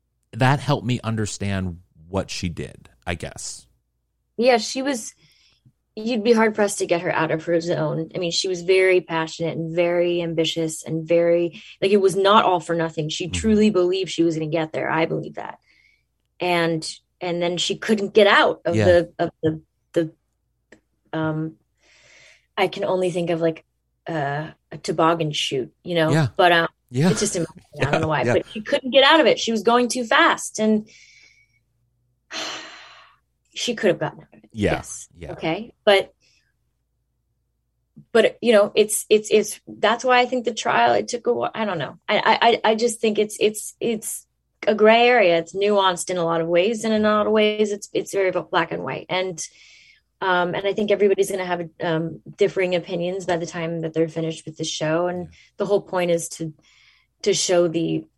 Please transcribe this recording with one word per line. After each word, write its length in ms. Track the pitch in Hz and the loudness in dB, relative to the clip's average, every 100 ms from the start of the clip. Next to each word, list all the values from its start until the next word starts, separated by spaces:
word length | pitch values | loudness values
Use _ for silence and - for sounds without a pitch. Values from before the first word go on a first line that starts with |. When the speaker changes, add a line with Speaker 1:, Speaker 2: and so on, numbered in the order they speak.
| _ _ _ | _ _ _
Speaker 1:
that 260 | 117 131 139 | 0 2 2
helped 260 | - 139 113 | 0 -2 0
me 140 | 123 | -4
understand 760 | 113 110 107 - 101 98 92 85 _ _ 80 | -2 -4 -4 -6 -6 -4 -4 -8 _ _ -8
what 220 | 95 - | -6 -6
she 180 | - - | -6 -6
did, 400 | 151 71 - - _ - | -6 -12 -14 -20 _ -8
I 80 | |
guess. 520 | 87 - - - - - _ _ _ _ _ _ - | -8 -8 -12 -14 -14 -20 _ _ _ _ _ _ -2
Speaker 2:
Yeah, 200 | 240 233 | 2 2
she 260 | 220 262 | 2 -4
was, 320 | 277 254 - - _ _ _ _ _ _ _ | -4 -4 -6 -18 _ _ _ _ _ _ _
you'd 300 | - 220 240 | -10 -4 -2
be 80 | 208 | 2
hard 240 | 226 220 214 | 4 4 2
pressed 220 | 202 - | -2 0
to 80 | 190 | -2
get 160 | 170 | -2
her 100 | 180 | 0
out 160 | - 160 | -2 0
of 140 | 160 | -2
her 160 | 165 170 | 0 -2
zone. 500 | 170 165 156 151 160 - | 0 -2 -2 -4 -6 -6
I 20 | |
mean, 140 | 175 | -4
she 160 | 170 190 | -4 -4
was 140 | 180 | -4
very 380 | 170 190 185 185 | 2 4 6 4
passionate 560 | 165 165 160 - 165 147 | 2 -4 -4 -4 -6 -4
and 200 | 165 165 | -6 0
very 460 | 175 175 175 175 | 0 2 0 0
ambitious 600 | 170 165 160 165 160 156 | -2 -2 -2 -2 -4 -6
and 240 | - 160 160 | -8 -6 0
very, 560 | 170 170 170 170 - - - | 2 4 2 0 -6 -20 -4
like, 120 | 196 | 2
it 80 | 202 | 4
was 160 | 190 180 | 4 4
not 280 | 196 214 | 6 6
all 140 | - 180 | 6 2
for 160 | 160 | 0
nothing. 340 | 170 165 160 156 | -2 -2 -4 -6
She 160 | 156 180 | -6 -6
Speaker 1:
Mm-hmm. 60 | |
Speaker 2:
truly 380 | - 220 214 214 | -4 0 4 4
believed 400 | 208 180 190 180 | 4 2 0 -4
she 140 | - | -2
was 100 | 170 | 0
gonna 160 | 160 156 | 0 -4
get 220 | 160 156 | -4 -4
there. 180 | - 131 | -4 -4
I 160 | 156 165 | -2 -2
believe 300 | 156 - - | -2 -8 -12
that. 240 | - - _ _ _ _ _ _ _ - | -14 -16 _ _ _ _ _ _ _ -8
And, 440 | 180 175 165 165 - - _ - | -2 0 0 -2 -6 -14 _ -12
and 200 | 180 170 | -6 -4
then 180 | 175 175 | -4 -2
she 180 | - 202 | -4 -4
couldn't 360 | - 214 196 | 0 0 4
get 140 | 214 202 | 6 6
out 340 | 254 277 - | 8 4 2
of 100 | - | -2
Speaker 1:
Yeah. 100 | 185 202 | 2 6
Speaker 2:
the, 260 | 175 170 - | 6 4 -2
of 100 | 170 - | -4 -2
the, 180 | 160 156 - _ _ | -4 -4 -10 _ _
the, 200 | - 160 - _ _ _ _ _ - _ _ _ 160 | -2 -2 -6 _ _ _ _ _ -20 _ _ _ -6
um, 380 | 160 156 160 160 _ _ _ _ _ _ - _ _ - | -4 -4 -6 -12 _ _ _ _ _ _ -20 _ _ -4
I 100 | 185 | -4
can 160 | 196 | -2
only 300 | 196 180 185 | -2 -2 -2
think 180 | 175 175 | -2 -2
of, 100 | 165 | 0
like, 240 | 165 156 _ _ _ _ - | -2 -2 _ _ _ _ -10
uh, 400 | 160 143 143 156 - _ | -6 -4 -6 -8 -14 _
a 60 | 160 | -14
toboggan 520 | - 170 160 170 156 | -6 0 2 2 -2
chute, 420 | 147 - 139 113 _ | -4 -4 -4 -6 _
you 100 | - | -6
know? 160 | 170 156 | 0 2
Speaker 1:
Yeah. 160 | 151 135 - | 2 0 2
Speaker 2:
But, 140 | 180 | 4
um, 180 | 170 165 _ _ | 4 2 _ _
Speaker 1:
Yeah. 200 | 120 170 | 0 0
Speaker 2:
it's 100 | 214 | 2
just 160 | 208 185 | -2 -4
in 60 | |
my 200 | 160 - _ 143 | -6 -10 _ -6
head. 80 | 135 | -2
I 40 | |
don't 80 | 156 | 0
know 60 | 160 | 0
Speaker 1:
<laughs> 20 | |
Yeah. 20 | |
Speaker 2:
why, 120 | 147 | 0
Speaker 1:
Yeah. 80 | 120 | 2
Speaker 2:
but 140 | 117 - | 0 0
she 100 | 226 | -12
couldn't 280 | 214 285 262 | -4 -2 0
get 140 | 269 | 2
out 160 | 269 320 | 4 6
of 60 | 240 | 4
it. 100 | - | 2
She 140 | - | 0
was 100 | 226 | -2
going 240 | 185 240 247 | 2 2 2
too 180 | 240 | -2
fast, 540 | 226 277 330 - - - | 0 2 2 2 -6 -4
and 300 | 220 214 214 - _ _ _ _ _ _ _ _ _ _ _ _ _ | 0 0 -2 -18 _ _ _ _ _ _ _ _ _ _ _ _ _
<sighs> 20 | - - - - - - - - _ _ _ _ | -12 -10 -12 -16 -20 -20 -20 -20 _ _ _ _
she 200 | - - | -8 -6
could 140 | 226 208 | 0 0
have 100 | 156 | 0
gotten 220 | 156 - | -2 -8
out 80 | - | -20
of 60 | - | -20
it. 60 | _ | _
Speaker 1:
Yeah. 200 | 220 98 | -2 0
Speaker 2:
Yes. 360 | - - - - - | 0 -6 -16 -18 -18
Speaker 1:
Yeah. 160 | 85 | -16
Speaker 2:
Okay. 400 | - 160 175 233 - | -8 -6 -6 -8 -4
But, 280 | - 196 - _ _ _ _ _ _ _ _ _ _ _ _ _ _ _ _ _ _ - - | 4 4 2 _ _ _ _ _ _ _ _ _ _ _ _ _ _ _ _ _ _ -20 -2
but, 240 | 226 208 - | 2 2 0
you 120 | 226 | 2
know, 200 | 214 208 | 4 4
it's, 320 | - 214 - - | 2 0 0 2
it's, 200 | 214 214 | 0 4
it's, 300 | 220 202 - - | 0 0 -8 -16
that's 380 | - 208 233 | -2 0 0
why 160 | 262 247 | 2 2
I 60 | 247 | 2
think 180 | 254 | -2
the 100 | 233 | -4
trial, 400 | 220 226 226 240 | -6 -2 2 2
it 140 | 226 214 | 2 0
took 180 | 240 - | -6 -2
a 60 | |
while. 180 | 233 233 | -2 -2
I 100 | - | -4
don't 140 | 208 175 | -6 -4
know. 200 | 135 - - | -8 -10 -4
I, 100 | 208 | 0
I, 200 | - 220 233 | 2 4 4
I, 120 | 233 214 | 4 2
I 40 | |
just 260 | 220 240 226 | 2 0 -2
think 180 | 226 208 | -2 0
it's, 180 | 214 - | -2 0
it's, 340 | 208 214 - - | -2 -2 -12 -8
it's 460 | 240 214 - - - _ _ - - | -6 -6 -8 -12 -14 _ _ -8 -2
a 80 | |
gray 320 | 208 214 226 240 | 4 6 6 6
area. 300 | 247 185 170 | 6 4 2
It's 160 | 165 | 0
nuanced 560 | 190 202 202 190 175 - | -2 0 2 2 0 -4
in 60 | 180 | -2
a 80 | |
lot 160 | 165 165 | -2 -2
of 80 | 165 | 0
ways, 360 | 170 190 226 | 2 2 0
and 80 | 220 | -2
in 100 | 220 | 0
a 60 | 214 | 2
lot 160 | 214 208 | 2 2
of 60 | |
ways, 400 | 214 214 214 208 | 4 2 2 -2
it's, 160 | 202 - | -2 -6
it's 200 | - 196 | -6 -4
very 180 | 202 190 | -2 0
black 420 | 175 - 185 165 | -2 -2 -2 -2
and 100 | 170 | -4
white. 220 | 175 - - | -8 -8 -6
And, 360 | 180 185 165 - _ - - _ _ _ - | -4 -4 -8 -12 _ -20 -20 _ _ _ -6
um, 340 | 190 180 180 | 0 2 0
and 120 | - 196 | -2 -4
I 60 | |
think 180 | 196 208 | -2 0
everybody's 400 | 202 202 190 190 | 2 4 2 0
gonna 140 | 190 | -2
have, 240 | 180 175 170 - | -4 -4 -6 -6
um, 380 | 175 160 165 156 - - | -4 -2 -4 -10 -12 -2
differing 380 | 196 - 185 | -2 0 -2
opinions 520 | 180 165 180 175 190 180 | -2 -4 -6 -4 -6 -4
by 100 | 170 | -4
the 100 | 170 | -4
time 340 | 175 165 170 | -6 -6 -6
that 120 | 160 | -4
they're 140 | 160 165 | -2 -2
finished 380 | 156 160 160 - | -2 -6 -6 -12
with 100 | 156 | -10
the 80 | |
show. 420 | 156 - 156 160 180 | -8 -4 -2 0 -2
And 180 | 180 | -4
Speaker 1:
Yeah. 60 | 175 - _ - | -10 -16 _ -6
Speaker 2:
the 80 | 196 | 0
whole 160 | 202 | 0
point 280 | - 185 175 | 0 -2 0
is 180 | 170 165 | 0 -2
to, 240 | - 160 - _ _ _ _ _ _ | -10 -10 -12 _ _ _ _ _ _
to 120 | - | -2
show 340 | 185 - 175 175 | 0 2 2 2
the 380 | 170 165 156 156 | 0 -2 -4 -6